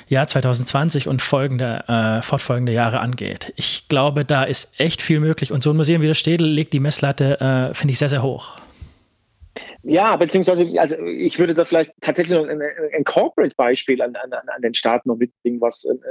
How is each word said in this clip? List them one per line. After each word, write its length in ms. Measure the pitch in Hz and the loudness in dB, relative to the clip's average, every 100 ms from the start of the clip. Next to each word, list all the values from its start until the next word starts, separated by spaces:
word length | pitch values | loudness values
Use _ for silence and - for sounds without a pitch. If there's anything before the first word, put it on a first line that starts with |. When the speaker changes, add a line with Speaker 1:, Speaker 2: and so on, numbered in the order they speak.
| - | -2
Speaker 1:
Jahr 200 | 135 151 | 0 2
zweitausendzwanzig 800 | 147 131 123 127 139 160 143 151 | 2 2 0 0 0 0 0 -2
und 120 | 131 | -2
folgende, 640 | - 135 139 127 123 113 - | 0 0 0 -2 -4 -4 -2
äh, 340 | 117 110 110 | 0 2 0
fortfolgende 500 | - 139 - 123 123 | -2 -2 0 -2 0
Jahre 280 | 113 117 120 | 0 0 0
angeht. 520 | 120 123 98 - - - | -2 -4 -6 -8 -10 -6
Ich 320 | - - - | -6 -6 -2
glaube, 360 | 143 147 143 | 2 2 0
da 200 | 135 139 | 0 0
ist 280 | 139 135 - - | 2 -2 -4 -2
echt 240 | 160 - | -2 0
viel 160 | - 151 | 0 2
möglich. 340 | 156 160 143 | 2 0 -2
Und 120 | 135 | 0
so 80 | 151 | 2
ein 40 | 156 | 2
Museum 240 | 151 165 | 2 2
wie 80 | 156 | 2
das 80 | 156 | 2
Städel 300 | 156 170 160 | 2 2 2
legt 260 | 147 156 | 0 0
die 80 | 147 | 0
Messlatte, 600 | 147 147 139 139 135 143 | 0 0 0 0 0 2
äh, 340 | 135 131 127 | 2 2 0
finde 180 | - 139 | -2 0
ich, 60 | 123 | 0
sehr, 100 | 147 | 0
sehr 140 | 139 | 0
hoch. 340 | 131 - - - - - - _ _ _ _ _ - - - - - | -2 -4 -10 -18 -20 -20 -20 _ _ _ _ _ -20 -18 -18 -14 0
Speaker 2:
Ja, 300 | 165 220 190 | 2 2 2
beziehungsweise, 500 | 170 190 180 175 170 170 | 2 2 2 2 2 2
also 160 | 156 160 | 0 -2
ich 340 | 170 156 175 - | -6 -2 -2 2
würde 140 | 170 | 2
da 140 | 165 165 | 2 2
vielleicht 260 | 170 151 _ | 0 0 _
tatsächlich 340 | - 190 170 | -4 -2 0
noch 140 | 175 147 | 0 0
ein, 100 | 151 147 156 151 147 | -4 -6 -6 -4 -2
ein 80 | |
Corporate-Beispiel 960 | 143 170 294 - 139 - 120 127 - 127 | 0 0 0 2 0 2 2 2 0 0
an, 160 | 123 107 | -2 -6
an, 160 | 127 | -10
an 300 | 123 - 127 | -10 -10 -6
den 100 | 117 | -2
Start 320 | 120 117 120 | 0 2 0
noch 120 | 127 117 | 0 -2
mitbringen, 440 | 120 _ 120 120 | -2 _ -6 0
was, 240 | 117 - | -2 -2
äh, 100 | 131 131 131 | -4 -4 -6